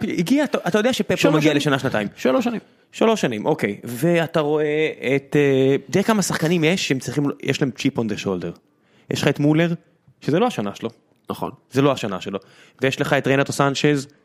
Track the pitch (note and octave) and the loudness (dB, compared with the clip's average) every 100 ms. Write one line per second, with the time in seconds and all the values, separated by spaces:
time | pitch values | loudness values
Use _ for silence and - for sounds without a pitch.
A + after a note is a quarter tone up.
0 | G#3+ - E3+ C#4 C#4+ - - G#3+ G3+ - | -2 -2 2 2 2 -2 0 0 0 0
1 | G#3 F#3 E3 D#3 D3+ D3 D3 C#3 C3 G#2+ | -2 2 4 4 4 2 2 0 0 -2
2 | G2+ - - C4 A#3+ A2+ - _ _ - | -4 -2 0 2 0 -4 -8 _ _ 0
3 | A3 A3 D#3+ G#2+ G#2+ D#3 A2 G2+ C3 A#2+ | 2 2 0 -2 0 0 -2 -4 -10 -2
4 | D#3 E3+ D#3+ E3+ D3 D3+ D3+ D3+ D#3 - | 0 2 0 0 0 0 0 0 -2 -2
5 | A#2+ C3+ C#3 D3+ C#3+ C3+ C3 C#3 - D#3 | -2 -2 0 2 4 4 4 2 0 0
6 | G3+ A3 F3+ D#3 D#3 F3+ D#3 F#3 - C3+ | 2 2 0 -2 0 2 2 0 0 -4
7 | - B2+ C#3+ - - C3+ C#3 - C#3 - | -2 -2 -2 -2 -4 -2 -2 -2 -2 -2
8 | A2+ G2 G2+ F#2 F2 E2+ _ _ _ _ | -2 -4 -4 -4 -6 -12 _ _ _ _
9 | - - D3 C#3 D3 D#3 E3+ E3+ _ _ | -8 -2 0 2 2 2 2 -2 _ _
10 | _ _ - D3+ A#3+ - G#2 G2+ A2+ - | _ _ -2 0 0 -2 -6 -8 -10 -12
11 | _ _ - - E2+ - _ C3 C#3 B2+ | _ _ -12 -8 -8 -10 _ 0 2 0
12 | A2 F#2 G2+ G2 - - - _ C3 C3+ | -4 -8 -8 -10 -12 -20 -20 _ -4 -2
13 | D3 C#3+ B2+ C3+ C#3 - C#3 C3+ D#3+ D3 | 0 0 2 2 0 0 0 2 2 0
14 | C3+ - | -2 -14